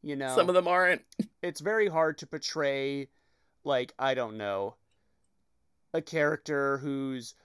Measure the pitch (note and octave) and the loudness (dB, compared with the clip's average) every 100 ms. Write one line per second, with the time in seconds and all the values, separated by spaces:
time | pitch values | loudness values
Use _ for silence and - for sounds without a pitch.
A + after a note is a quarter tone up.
0 | D3 C#3 C3+ C3 F3 F3+ F3 F3+ F3+ F3 | -8 -6 0 2 4 4 4 4 4 2
1 | - - G#3 _ F3 D#3+ D3+ A3 G3+ D#3+ | -2 -8 -8 _ -8 -6 -2 0 2 2
2 | D#3+ D#3 D3+ D#3+ - D#3+ C#3+ C#3 C#3 C#3 | 2 0 -10 -10 -8 -2 0 0 -2 -4
3 | C3+ _ _ _ _ _ C#3+ C3+ B2+ - | -8 _ _ _ _ _ -2 0 0 -2
4 | C3 C3 A#2+ G#2+ G#2 G2 G2 - _ _ | 0 0 -2 -4 -2 -2 -2 -6 _ _
5 | _ _ _ _ _ _ _ _ _ E3 | _ _ _ _ _ _ _ _ _ -6
6 | D#3+ D#3+ D3 D#3 - C#3+ C#3 C#3 C#3+ C#3 | -4 0 0 0 -2 0 0 0 -2 -4
7 | C3+ C3 A#2 - | -4 -6 -8 -18